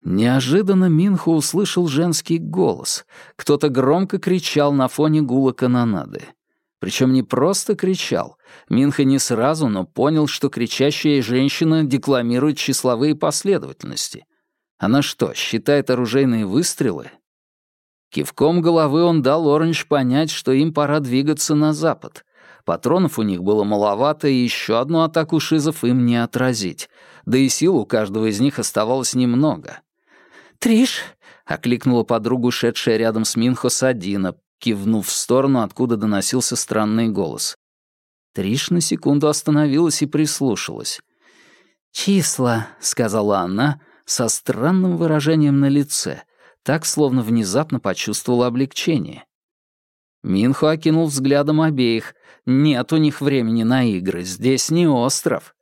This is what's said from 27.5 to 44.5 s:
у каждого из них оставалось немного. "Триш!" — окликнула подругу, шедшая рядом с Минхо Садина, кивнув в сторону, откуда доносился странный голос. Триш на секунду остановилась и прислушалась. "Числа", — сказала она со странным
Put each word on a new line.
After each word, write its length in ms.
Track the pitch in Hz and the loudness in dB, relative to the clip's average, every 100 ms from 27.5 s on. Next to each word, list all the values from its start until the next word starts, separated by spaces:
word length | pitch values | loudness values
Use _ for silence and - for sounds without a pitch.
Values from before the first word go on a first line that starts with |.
| - 160 175 | 2 2 2
у 100 | 101 | 0
каждого 400 | 117 107 104 110 | -2 -2 -2 -2
из 120 | 101 | 0
них 180 | 135 139 | -2 -2
оставалось 560 | 107 - 110 131 123 | -4 -2 0 -2 -2
немного. 640 | 127 123 120 156 95 - - _ _ _ _ _ - - _ | 0 0 2 2 0 -8 -20 _ _ _ _ _ -20 -20 _
"Триш!" — 400 | 233 226 254 - - - - - | 2 4 2 -2 -10 -18 -20 -20
окликнула 600 | - - 123 120 135 123 | -8 -6 -2 0 2 2
подругу, 480 | 110 113 110 127 123 | 2 0 0 0 0
шедшая 440 | 120 120 117 - 113 | 0 -2 0 0 2
рядом 280 | 113 110 | 2 0
с 100 | 110 | -2
Минхо 340 | - 120 123 123 | 0 0 0 -2
Садина, 680 | - 131 123 92 101 92 85 _ _ | 0 0 0 -4 -2 -4 -6 _ _
кивнув 480 | - 104 98 110 95 | -4 -2 0 0 -2
в 20 | |
сторону, 520 | - - 123 135 131 | -6 0 2 2 0
откуда 340 | 107 - 123 113 | -2 -4 -2 0
доносился 580 | 107 104 - 127 120 | 0 -2 0 -2 -2
странный 540 | 123 - 107 107 110 113 | -4 -4 -2 0 0 0
голос. 500 | 98 85 55 - - _ _ _ _ _ _ _ | -2 -4 -6 -10 -10 _ _ _ _ _ _ _
Триш 380 | - 95 127 - | -6 -2 -2 0
на 100 | 175 | -2
секунду 460 | 165 - - 143 151 | 0 -2 0 2 2
остановилась 760 | 151 - 151 151 139 170 143 | 0 0 2 2 2 0 0
и 40 | 143 | -2
прислушалась. 920 | 151 151 - 139 98 - 55 - - _ _ _ _ _ _ _ _ _ | 0 -2 0 -2 -2 -6 -10 -10 -12 _ _ _ _ _ _ _ _ _
"Числа", — 800 | - - 196 160 - 123 113 110 - | -6 0 2 2 0 0 0 -4 -8
сказала 600 | - - 117 110 104 98 | -8 -2 0 0 0 0
она 400 | 90 98 139 147 _ _ | 0 0 0 -2 _ _
со 240 | - - 117 | -8 -4 -2
странным 680 | - - | -4 -4